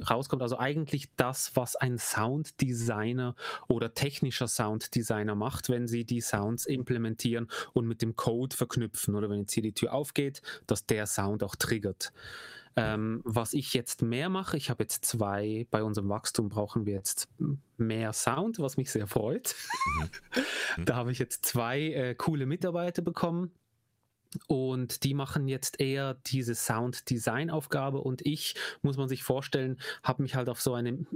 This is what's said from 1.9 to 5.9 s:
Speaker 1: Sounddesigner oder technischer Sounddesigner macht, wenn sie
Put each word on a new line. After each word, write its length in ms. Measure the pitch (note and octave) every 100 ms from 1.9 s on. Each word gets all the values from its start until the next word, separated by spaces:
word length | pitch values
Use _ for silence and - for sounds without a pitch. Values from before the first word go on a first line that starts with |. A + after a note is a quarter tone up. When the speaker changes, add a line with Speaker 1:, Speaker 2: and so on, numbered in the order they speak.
| A#2+
Speaker 1:
Sounddesigner 1400 | - - A2+ C#3+ D3+ - C3+ A#2 A#2 G#2+ A2 B2+ B2 A#2+ - - -
oder 260 | A#2 A#2
technischer 520 | - C#3+ - C3+ - A#2+
Sounddesigner 880 | - G#2+ A2 - B2+ A2 G#2+ G#2+
macht, 340 | G#2 A2+ - -
wenn 200 | B2
sie 160 | A#2+